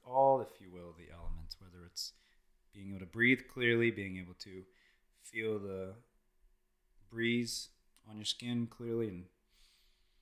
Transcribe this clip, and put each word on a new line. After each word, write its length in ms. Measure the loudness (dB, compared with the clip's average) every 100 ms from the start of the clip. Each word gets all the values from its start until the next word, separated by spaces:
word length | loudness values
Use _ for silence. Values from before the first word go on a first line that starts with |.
| 0
all, 360 | 6 6 6
if 180 | 2 -10
you 80 | -16
will, 220 | -14 -14 -16
the 140 | -18
elements, 420 | -8 -4 -4 -8 -14
whether 260 | -18 -20 -14
it's 280 | -10 -10 -14 _ _ _ _ _
being 160 | -14 -10
able 100 | -10
to 60 | -8
breathe 360 | 4 6 6 0
clearly, 400 | 0 4 6 4
being 260 | 2 -6 -6
able 160 | -10 -14
to 240 | -14 -16 -18 _ _ _ _ _
feel 360 | -10 -4 -2 -2
the 340 | -4 -6 -8 -12 _ _ _ _ _ _ _ _ _ _ -10
breeze 600 | 0 2 2 0 -6 -10 _ _ _ -16
on 80 | -6
your 80 | -6
skin 420 | -4 -2 -2 -2
clearly, 380 | -6 -4 -2 -2
and 160 | -6 -14 _ _ _ _ _ _ _ _ _